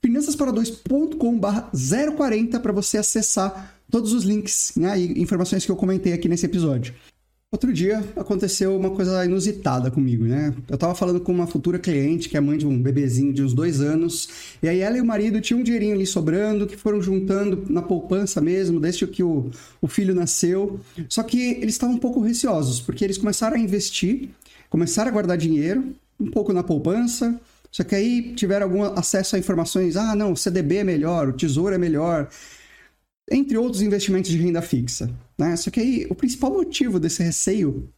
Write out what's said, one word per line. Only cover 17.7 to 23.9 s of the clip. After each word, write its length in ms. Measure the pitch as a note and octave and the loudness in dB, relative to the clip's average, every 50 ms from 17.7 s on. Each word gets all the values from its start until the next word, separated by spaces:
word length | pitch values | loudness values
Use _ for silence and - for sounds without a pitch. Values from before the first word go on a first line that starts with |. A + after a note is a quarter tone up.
| D4 F3 | -2 -2
poupança 580 | E3+ - F#3+ E3+ - - F#3+ G3 G3+ F#3+ - F3 | 0 0 -2 -2 0 -2 -2 0 0 -2 0 0
mesmo, 400 | D3 E3 F3+ F#3+ G3 F3 E3+ E3 | 0 2 2 0 0 0 0 0
desde 260 | D3+ E3 F3+ - - | 0 0 0 -2 -2
que 160 | - - - | -4 -2 -2
o, 300 | F3+ F3 D#3+ C#3+ B2 A#2+ A#2+ - - - - _ | 0 0 2 0 -2 -4 -8 -12 -20 -20 -8 _
o 60 | - | -6
filho 280 | C#3+ - - G3+ F#3+ F#3+ | -2 -2 0 0 2 2
nasceu. 640 | F3+ F3 - - - - E3+ F3+ F#3+ G3+ G3 G3 G3 - - - - D#3+ - | 2 2 0 0 0 2 2 2 0 0 -2 -4 -10 -14 -16 -12 -12 -8 -4
Só 140 | - - A3+ | -2 -2 0
que 340 | A3+ - B3 B3 B3 A#3+ A#3+ | 0 0 0 2 0 -2 0
eles 160 | A#3 A3 A3 | -2 -2 -2
estavam 220 | - - A#3+ B3 | 0 0 0 0
um 20 | A#3+ | 0
pouco 220 | - B3 B3 C#4+ | 0 0 0 2
receosos, 580 | G#3+ A3 A#3 A#3 - B3+ G3 D#3+ D3 B2+ B2 A#2+ | 2 2 0 0 0 0 2 2 2 0 0 -2
porque 240 | - - - - G3+ | -4 -6 -2 -2 0
eles 140 | G3 G3 | -2 0
começaram 400 | F#3+ - G#3 G3 - A#3 A3 - | 0 0 0 0 0 0 0 2
a 20 | A#3 | 0
investir, 680 | A3+ F#3+ F#3+ G#3 G3+ - | 0 2 0 0 -2 -2